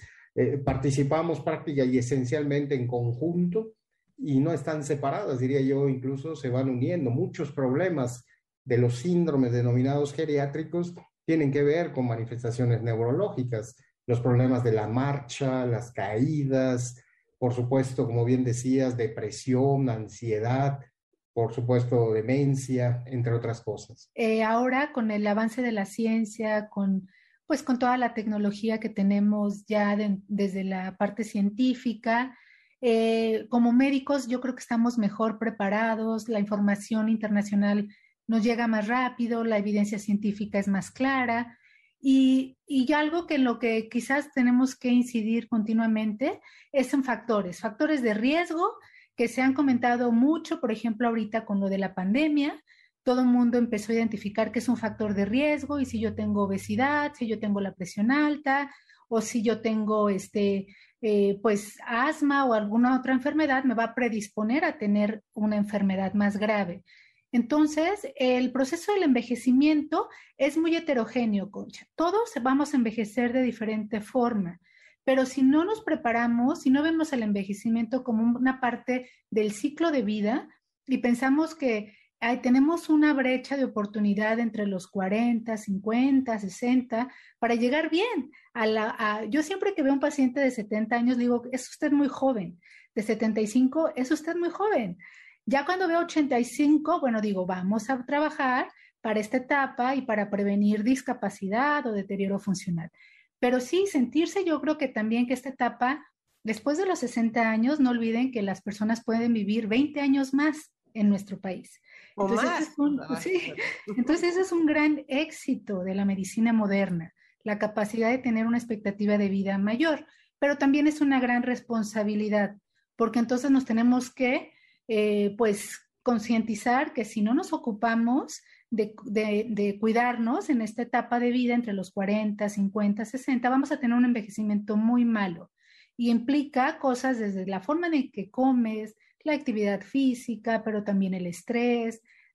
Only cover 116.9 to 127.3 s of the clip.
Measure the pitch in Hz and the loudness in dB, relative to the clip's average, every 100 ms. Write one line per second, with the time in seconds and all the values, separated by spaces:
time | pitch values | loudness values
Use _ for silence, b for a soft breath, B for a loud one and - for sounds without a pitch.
116.9 | 175 165 _ b b 220 208 - - 208 | -2 -8 _ b b -6 -4 -2 -2 -4
117.9 | 226 226 262 254 220 226 233 240 214 202 | 0 0 0 0 0 0 -2 -2 -6 -6
118.9 | 202 202 208 196 196 196 196 202 240 320 | -2 0 2 2 0 -2 0 0 0 0
119.9 | 294 - b b - 285 285 277 285 302 | 0 -6 b b -2 0 2 4 4 4
120.9 | 302 285 269 247 240 240 247 - 226 208 | 2 2 2 2 0 0 -4 -2 -2 -2
121.9 | 220 208 208 214 208 202 - _ _ _ | -2 -2 0 0 2 0 -4 _ _ _
122.9 | - 233 240 226 247 285 269 262 226 240 | -2 0 0 0 0 4 2 4 2 4
123.9 | 254 254 - 247 277 - b b b - | 4 0 -2 0 0 -4 b b b -4
124.9 | 214 214 208 202 202 226 208 - - _ | 0 2 2 0 2 0 0 -6 -14 _
125.9 | _ - 233 214 226 220 208 247 247 311 | _ -2 0 0 0 0 -2 0 0 0
126.9 | - 214 214 208 | -4 -4 -2 0